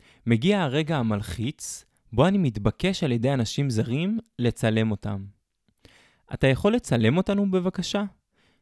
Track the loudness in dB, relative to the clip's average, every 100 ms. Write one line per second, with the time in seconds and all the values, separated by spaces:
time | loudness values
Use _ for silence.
0 | _ _ 0 2 2 2 0 -2 -2 -2
1 | 0 -2 -4 -6 -6 -6 -12 -14 -18 _
2 | _ 2 4 4 0 0 -2 0 -2 -2
3 | -2 0 0 0 -2 -2 -2 -2 -2 -2
4 | -2 -4 -6 -4 -2 0 0 0 0 -2
5 | -6 -8 -10 -18 _ _ _ _ _ _
6 | _ _ _ 0 2 4 2 2 2 2
7 | 4 2 0 0 0 0 -2 -4 -4 -4
8 | -4 -10 _ _ _ _